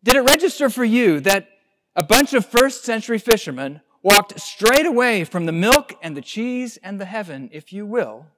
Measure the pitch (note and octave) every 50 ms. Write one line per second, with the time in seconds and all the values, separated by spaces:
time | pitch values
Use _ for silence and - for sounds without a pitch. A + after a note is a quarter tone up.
0 | _ A3+ B3+ C#4 B3+ B3+ C#4+ D#4 E4+ F4+ - - D4 C4 - B3 B3 A3+ G#3+ B3
1 | A#3+ G3+ D#3+ D3 C3+ G3 G3 G3 F#3+ _ _ _ _ _ _ _ _ _ _ -
2 | E3+ D3 G#3+ B3+ C#4+ C4+ - B3+ G3 - - B3+ C4 C4+ C4 - - - A#3 A3
3 | G#3+ - A#3 A3 - A#3+ A3 G#3 - E3+ C3+ B2+ C3+ C#3 C#3+ D3+ _ _ _ _
4 | _ F#3 G3+ G#3 G3+ - G#3 E3+ - - - - G3 A3 B3+ C#4+ D#4 C4 A#3+ A#3+
5 | B3 B3 A3+ G3 E3 D3 - F3+ E3+ E3 D#3+ E3 F3+ A3 B3+ D4 C#4 - - _
6 | - E3 D3+ C#3+ - - - G#3+ A3+ B3 B3 B3 B3+ A#3+ - - _ F#3+ G3+ G3
7 | G3 F3+ G3+ A3 G#3 F3 D3 C3+ C3+ A#2 - D3+ D3+ _ F3+ G3 G#3 G3+ G#3+ A#3+
8 | F#3+ A#2 G#2+ A2+ D#3 D#3 _